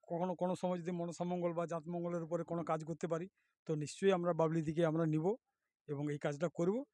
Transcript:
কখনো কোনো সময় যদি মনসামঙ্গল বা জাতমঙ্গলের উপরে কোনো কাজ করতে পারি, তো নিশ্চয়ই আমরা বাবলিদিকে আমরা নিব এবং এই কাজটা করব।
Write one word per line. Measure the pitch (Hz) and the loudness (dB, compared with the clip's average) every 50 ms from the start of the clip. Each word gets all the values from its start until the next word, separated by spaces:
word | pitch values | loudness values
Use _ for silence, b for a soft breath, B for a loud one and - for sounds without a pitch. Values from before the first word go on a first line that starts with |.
কখনো | _ - 175 165 175 185 180 | _ -4 -2 -2 0 -2 -2
কোনো | - 180 180 185 | -2 -2 -2 -2
সময় | - - 180 180 175 | -2 -2 -2 -2 -2
যদি | 165 175 | -4 -4
মনসামঙ্গল | 180 170 170 175 160 - 175 175 180 180 170 175 | -4 -4 -4 -6 -6 -4 -4 -2 -2 0 -2 -2
বা | 170 165 170 | -2 -2 -4
জাতমঙ্গলের | 160 165 165 147 165 175 175 170 170 180 175 | -2 -4 -6 -4 -4 -4 -4 -2 -2 -2 -4
উপরে | 165 156 170 170 165 | -4 -2 -2 -4 -2
কোনো | - 170 170 160 | -2 -4 -4 0
কাজ | 147 160 156 156 | 0 -2 -2 0
করতে | 151 165 - - | -4 -4 -4 -2
পারি, | 170 170 165 175 196 _ _ _ _ _ _ _ | -2 -2 -2 -4 -8 _ _ _ _ _ _ _
তো | - 160 | -2 -2
নিশ্চয়ই | 151 147 143 - - 196 196 | -2 -2 -4 -4 2 4 4
আমরা | 190 180 175 175 | 6 6 4 2
বাবলিদিকে | 170 156 165 160 160 165 156 147 151 156 170 | 4 4 4 4 4 2 0 0 2 4 4
আমরা | 160 156 160 170 | 4 6 4 4
নিব | 156 151 156 156 185 220 - _ _ _ _ _ _ _ _ _ | 4 4 4 2 2 0 0 _ _ _ _ _ _ _ _ _
এবং | - 147 139 147 147 | -8 -6 -4 -2 -4
এই | 147 143 | -4 -2
কাজটা | - 156 147 143 165 165 | -2 -2 -2 0 -2 -2
করব। | _ - 170 180 202 247 285 _ | _ 2 2 2 2 0 -4 _